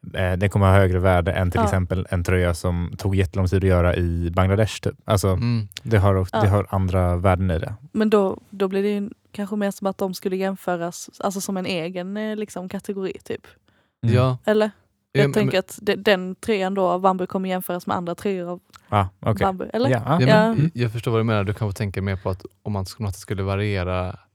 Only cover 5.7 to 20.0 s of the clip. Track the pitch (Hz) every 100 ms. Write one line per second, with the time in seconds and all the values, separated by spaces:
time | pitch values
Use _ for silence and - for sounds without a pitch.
5.7 | - 120 110 98 95 92 - 104 104 -
6.7 | 98 95 92 90 87 95 90 92 80 -
7.7 | 107 143 214 214 214 196 - _ 196 196
8.7 | 196 202 202 202 - _ - 202 214 202
9.7 | - 196 190 196 185 202 185 190 190 -
10.7 | 180 170 - - - - 190 185 190 185
11.7 | 180 160 185 180 202 214 214 208 - 185
12.7 | 202 - 196 190 - - - - _ _
13.7 | _ _ _ 113 117 131 127 - 214 214
14.7 | - _ _ _ - 202 170 202 185 -
15.7 | - 208 196 202 190 185 185 - 214 190
16.7 | 196 180 175 190 185 185 196 190 185 -
17.7 | 180 - 202 175 170 208 190 175 175 _
18.7 | - _ 104 95 _ - 104 98 90 -
19.7 | 220 247 123